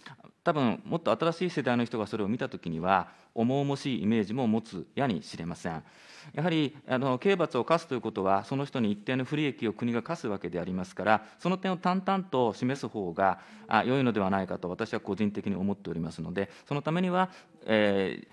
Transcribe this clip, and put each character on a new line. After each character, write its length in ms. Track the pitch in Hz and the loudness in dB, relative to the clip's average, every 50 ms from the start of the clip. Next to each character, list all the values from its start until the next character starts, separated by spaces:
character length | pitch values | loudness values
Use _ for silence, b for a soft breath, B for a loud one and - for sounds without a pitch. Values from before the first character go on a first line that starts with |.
| B B B B - - _ _ - | B B B B -20 -20 _ _ 0
多 80 | 170 | 0
分 300 | 160 151 131 113 90 - - | 2 4 2 2 2 0 -4
も 140 | 78 165 170 | -4 -4 0
っ 20 | |
と 100 | - 101 | 2 2
新 220 | 113 110 160 170 | 2 2 2 0
し 140 | 160 - 180 | 0 0 -2
い 40 | 175 | -2
世 120 | - 156 | 0 0
代 140 | 135 131 120 | 0 2 2
の 80 | 123 117 | 2 0
人 140 | - - 113 | 0 -2 -4
が 80 | 104 | -4
そ 100 | - - | -2 -2
れ 80 | 107 101 | -2 -2
を 40 | 95 | -2
見 100 | 120 - | -2 -2
た 100 | 135 127 | -4 -6
と 100 | - - | -8 -8
き 120 | - 87 | -6 -6
に 100 | 80 80 | -4 -2
は、 280 | 85 92 98 92 87 B B B B B B | 2 4 4 4 2 B B B B B B
重 300 | 113 113 123 135 143 143 | 0 2 2 2 2 0
々 120 | 143 139 | 0 -2
し 220 | 135 - 147 123 82 | -2 -2 -2 -2 0
い 40 | |
イ 40 | 92 | 2
メ 140 | 104 117 113 | 2 2 2
ー 40 | 101 | 2
ジ 100 | 92 110 | 0 0
も 120 | 135 127 | 0 2
持 140 | 107 107 117 | 2 2 0
つ 260 | 110 - - 87 71 - - | 0 -4 -10 -10 -10 -6 -4
や 120 | 120 139 | -2 0
に 160 | 131 95 73 | 0 0 -2
し 140 | - - - | -4 -8 -10
れ 100 | 78 80 | -8 -8
ま 80 | 87 82 | -8 -8
せ 160 | - - 90 | -6 -6 -6
ん。 120 | 80 76 - B B B B B B B B 147 B | -6 -8 -10 B B B B B B B B -10 B
や 80 | 143 | -2
は 80 | 151 180 | 0 0
り、 260 | 165 160 147 123 - - - | 2 2 0 0 -4 -6 -6
あ 120 | - 131 123 | -2 -2 0
の、 200 | 135 135 127 123 | 2 0 0 2
刑 180 | - 196 196 | 2 2 4
罰 200 | 180 160 143 - | 4 2 0 0
を 80 | 123 110 | 0 2
科 140 | - 165 170 | 4 2 2
す 80 | - | 2
と 80 | - 131 | -2 -4
い 40 | 117 | -4
う 20 | |
こ 120 | 107 113 | -2 -2
と 120 | - 107 92 | -2 0 2
は、 200 | 95 98 98 - | 4 4 2 2
そ 120 | - 135 | 0 -2
の 80 | 135 143 | -4 -2
人 160 | 139 - 131 | -2 -2 0
に 120 | 113 101 | 0 0
一 40 | 104 | 0
定 200 | 104 - - 127 | -2 -2 -2 -2
の 80 | 131 127 | -2 -2
不 120 | - 151 | -2 0
利 80 | 147 156 | 0 0
益 220 | 139 120 - - 107 | 0 0 0 -2 -2
を 40 | |
国 200 | 101 - 123 120 | -2 0 -2 0
が 100 | 117 117 | 0 0
課 140 | 113 - 170 | -2 -4 -6
す 120 | - - 113 | -4 -4 -4
わ 100 | 101 95 | -4 -4
け 120 | - 85 | -4 -4
で 100 | 85 87 | -4 -4
あ 40 | 80 | -4
り 100 | 92 92 | -2 -4
ま 100 | 92 92 | -4 -6
す 100 | 92 - | -6 -6
か 100 | - 92 | 0 4
ら、 200 | 104 110 104 B B B B | 4 4 4 B B B B
そ 100 | - 175 | -2 -2
の 80 | 190 | -2
点 160 | 190 - 190 | 0 0 -2
を 40 | 185 | -2
淡 260 | 170 - 180 185 190 185 | 0 0 0 0 0 0
々 200 | 190 196 190 185 | 0 0 0 0
と 280 | - - 127 123 113 | 0 2 4 4 4
示 260 | - - 127 123 139 143 | 2 0 -2 -2 -2 -2
す 100 | - 107 | -4 -6
方 260 | - 107 95 87 82 | -4 -4 -4 -2 2
が、 260 | 95 95 95 90 - B B B B B B | 2 4 4 2 0 B B B B B B
あ、 160 | 110 110 92 | 4 4 4
良 140 | 120 131 139 | 4 2 2
い 60 | 131 | 2
の 80 | 123 | 0
で 80 | 104 107 | 0 0
は 80 | 95 95 | 0 0
な 140 | 98 98 | 0 0
い 40 | 95 | -2
か 120 | 90 92 - | -2 -6 -6
と 100 | - 87 | -6 -6
私 240 | 90 - 113 - | -6 -6 -6 -4
は 80 | - 107 | -6 -6
個 140 | - - 98 | -4 -4 -2
人 160 | 90 107 101 | 0 0 -2
的 160 | 104 101 - | -2 -4 -6
に 80 | 104 98 | -4 -4
思 160 | 90 95 101 | -2 -2 -2
っ 40 | 98 | -4
て 120 | - - 82 | -4 -6 -8
お 40 | |
り 80 | 85 82 | -6 -6
ま 100 | 82 80 | -6 -6
す 80 | 80 - | -8 -8
の 120 | 80 85 | -8 -6
で、 180 | 87 95 98 - B B B B | -4 -4 -4 -6 B B B B
そ 60 | 143 | -6
の 80 | 143 | -4
た 80 | - 156 | -2 -2
め 100 | 160 180 | -2 0
に 80 | 185 180 | 0 0
は、 220 | 175 185 185 185 B B B B - - - | 0 0 0 0 B B B B -20 -8 -2
え 560 | - 110 107 107 101 98 98 95 90 60 - | 2 4 4 4 4 4 2 0 0 -2 -6
ー、 60 | - - | -12 -18